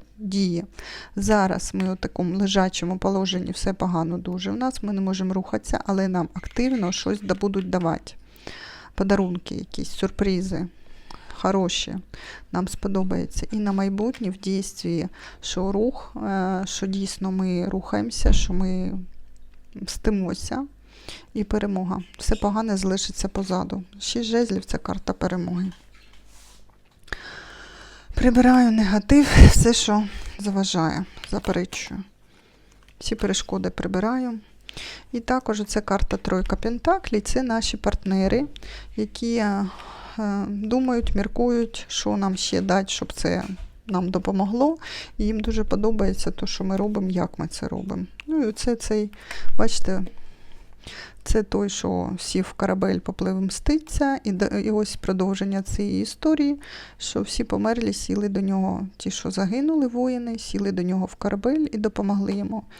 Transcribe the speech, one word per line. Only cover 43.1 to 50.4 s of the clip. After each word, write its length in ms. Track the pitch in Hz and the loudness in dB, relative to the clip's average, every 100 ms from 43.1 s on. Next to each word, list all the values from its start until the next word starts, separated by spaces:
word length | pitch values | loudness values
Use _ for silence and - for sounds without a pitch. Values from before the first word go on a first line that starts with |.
це 300 | - 170 175 202 190 - - - | -4 -2 -2 -4 -10 -12 -14 -6
нам 220 | 185 180 | -4 -2
допомогло. 680 | 185 190 190 196 233 294 320 - - - - | -4 -2 0 0 2 2 0 -8 -14 -10 -4
І 80 | 208 | -2
їм 140 | 220 | 0
дуже 240 | 220 220 | 0 0
подобається 680 | 208 196 214 214 190 190 - | 0 2 2 4 2 2 0
те, 160 | - 196 | -2 -4
що 160 | - | -4
ми 140 | 190 190 | -2 0
робимо, 320 | 208 208 190 | 0 0 0
як 300 | 180 175 - | 0 -2 -4
ми 80 | 165 | -8
це 200 | - - | -6 -6
робимо. 380 | - 190 180 185 - 294 | -6 -6 -6 -8 -10 -4
Ну 160 | 311 | 0
і 20 | 226 | 0
оце 300 | 208 - 233 | 0 -2 -2
цей, 360 | - 214 208 - - - - - | 0 -2 -2 -8 -8 4 10 12
бачите, 460 | 220 - - 190 185 - - - | 12 8 6 4 -2 -6 -12 -12